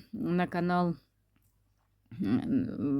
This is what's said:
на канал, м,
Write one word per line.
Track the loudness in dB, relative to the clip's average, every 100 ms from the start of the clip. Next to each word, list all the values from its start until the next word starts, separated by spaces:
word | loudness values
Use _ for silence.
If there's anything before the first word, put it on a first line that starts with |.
| 0
на | -6 0 2 2
канал, | 0 2 2 2 -2 _ _ _ _ _ _ _ _ _ _ _ -6
м, | 0 0 2 0 -2 -4 -2